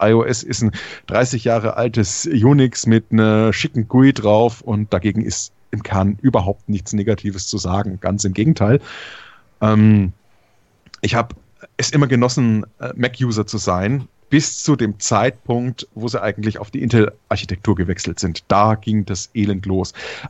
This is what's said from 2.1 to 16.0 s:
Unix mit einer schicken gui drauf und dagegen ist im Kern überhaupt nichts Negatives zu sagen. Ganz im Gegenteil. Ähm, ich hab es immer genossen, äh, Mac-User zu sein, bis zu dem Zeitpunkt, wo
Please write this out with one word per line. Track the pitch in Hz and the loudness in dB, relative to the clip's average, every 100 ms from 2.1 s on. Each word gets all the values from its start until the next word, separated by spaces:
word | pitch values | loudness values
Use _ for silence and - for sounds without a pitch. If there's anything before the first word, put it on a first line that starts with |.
| - 170 | -2 -2
Unix | 143 113 143 131 - 113 | 2 4 6 4 0 2
mit | 113 - | 2 2
einer | 110 110 107 110 | 2 4 4 2
schicken | - 151 - 110 | 0 -2 -4 0
gui | 123 135 | 6 6
drauf | 135 104 107 117 113 | 4 4 4 2 0
und | - 104 107 | -4 -4 -2
dagegen | 92 104 101 | -2 0 -2
ist | - - - _ _ | -4 -6 -10 _ _
im | 104 | -10
Kern | - 95 98 101 | -4 0 0 0
überhaupt | 131 117 92 101 - | 0 0 0 -4 -6
nichts | 104 - | -6 -4
Negatives | 107 101 104 107 98 - | -4 -2 -4 -4 -8 -8
zu | 104 | -6
sagen. | 90 95 101 92 | -4 -2 -4 -6
Ganz | 92 101 | -4 -2
im | 101 | -2
Gegenteil. | 92 131 - 104 139 - - - - - - _ _ | 0 0 2 2 2 0 -16 -18 -20 -20 -20 _ _
Ähm, | 107 107 107 107 92 - _ _ _ _ _ _ _ - | 2 6 6 6 2 -4 _ _ _ _ _ _ _ -8
ich | 107 | -2
hab | 120 117 - _ _ - - | -2 -2 -8 _ _ -14 -8
es | - | -2
immer | 156 139 | 0 2
genossen, | 123 123 135 117 107 98 - | 2 0 0 0 0 -4 -10
äh, | 123 | -12
Mac-User | - 123 123 123 110 104 | -4 -4 -2 -2 -2 -4
zu | 110 | -4
sein, | - 90 101 139 - _ _ | -2 -2 0 -4 -6 _ _
bis | 143 - - | 0 0 -4
zu | - 143 | -2 0
dem | 113 101 | -2 -4
Zeitpunkt, | - 107 120 - - 120 123 123 - | -2 0 0 -2 -4 -4 -4 -6 -12
wo | - | -10